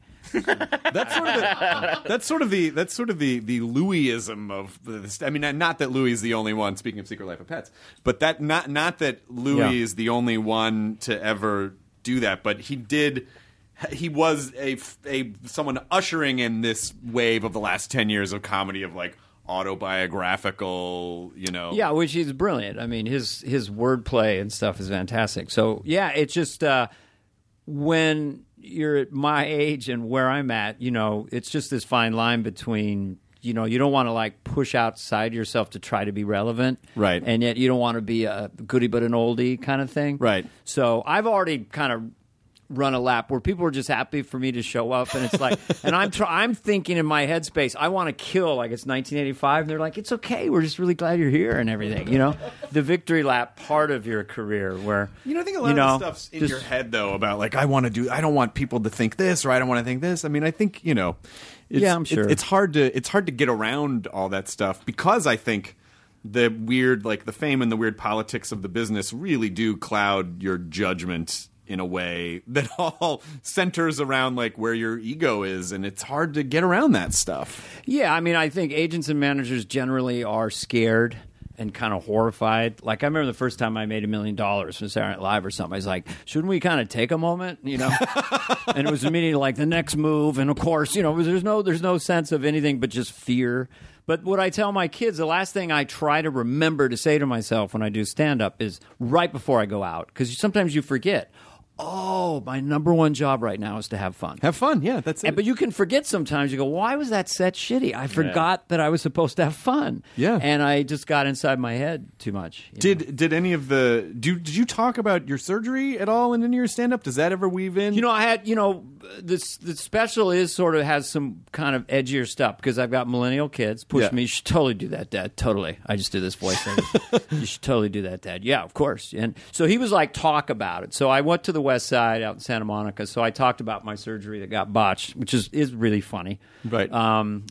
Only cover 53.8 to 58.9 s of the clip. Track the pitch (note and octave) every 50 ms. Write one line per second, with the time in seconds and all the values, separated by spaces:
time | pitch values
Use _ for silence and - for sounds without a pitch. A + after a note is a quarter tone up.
53.8 | D3+ D3 C#3 A#2+ G2+ A#2 A2+ G#2+ G2+ G#2 - - A2 G#2 G#2+ G2+ G2 F#2+ F#2 F#2
54.8 | G2 G#2 G#2 G2+ G2+ G2+ - - - C4 D4+ E4+ F4 G4 G4 F4+ B3+ C#3+ C#3+ D3
55.8 | C3+ C3+ C3+ C3 F3+ E3 - - - - - D#3 D3+ C#3 C3 C3 B2 - C3+ B2+
56.8 | B2+ A2+ A2+ A2 G#2 G2 G2 G2 G#2+ G#2 G2+ G#2 G#2 A2 - C3+ C#3+ C#3 C3+ C3+
57.8 | B2+ A#2+ G#2 A#2 B2 A#2+ B2 C#3+ D#3+ D#3 D3 C#3 B2 A2 - - C#3 A#2+ - A#2+
58.8 | G#2+ A2